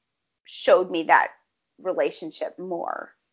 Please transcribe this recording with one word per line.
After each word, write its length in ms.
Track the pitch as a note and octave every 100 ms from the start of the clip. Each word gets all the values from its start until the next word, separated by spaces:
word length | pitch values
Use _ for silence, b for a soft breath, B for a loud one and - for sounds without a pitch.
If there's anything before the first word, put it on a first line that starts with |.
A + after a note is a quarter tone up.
| _ _ _ _
showed 460 | - - - F#3 F#3
me 140 | F3
that 280 | D#3+ D#3+ - - _ _ _ _
relationship 800 | F#3 E3 D3 - D#3+ - D#3 -
more. 560 | F#3 E3+ - G1+ - _ _